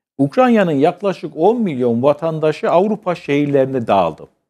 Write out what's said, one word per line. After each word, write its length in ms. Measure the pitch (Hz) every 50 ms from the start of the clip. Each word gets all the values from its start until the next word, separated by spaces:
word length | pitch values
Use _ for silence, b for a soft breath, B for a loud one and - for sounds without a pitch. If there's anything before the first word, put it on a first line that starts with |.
| _ _ _ -
Ukrayna'nın 540 | 135 139 - 254 254 247 233 214 196 170
yaklaşık 640 | 156 135 139 170 175 - 196 196 175 - - 160 147
on 260 | 147 160 202 240 247
milyon 420 | 226 185 147 123 123 120 117 117 127
vatandaşı 680 | 147 147 - 165 165 160 156 156 156 151 - - 202
Avrupa 440 | 143 170 196 220 220 202 - 180 175
şehirlerine 720 | 170 - - 143 143 147 143 139 139 131 131 135 131 117 110
dağıldı. 400 | 104 98 90 82 78 - 73 - _ _ _